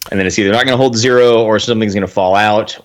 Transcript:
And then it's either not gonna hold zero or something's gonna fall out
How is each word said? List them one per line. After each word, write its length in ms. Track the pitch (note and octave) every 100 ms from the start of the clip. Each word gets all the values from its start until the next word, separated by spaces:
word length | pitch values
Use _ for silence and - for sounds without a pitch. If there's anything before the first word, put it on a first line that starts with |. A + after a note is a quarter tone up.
| -
And 80 | G2
then 80 | F#2
it's 100 | F2+
either 140 | G2
not 140 | A2 C3
gonna 120 | B2
hold 180 | C3 A2+
zero 480 | B2 B2 A#2+ A#2
or 160 | A2 G#2+
something's 340 | A2 A2 A2
gonna 140 | G2+ F#2+
fall 280 | - F#2 G2
out 420 | G#2+ G#2+ - -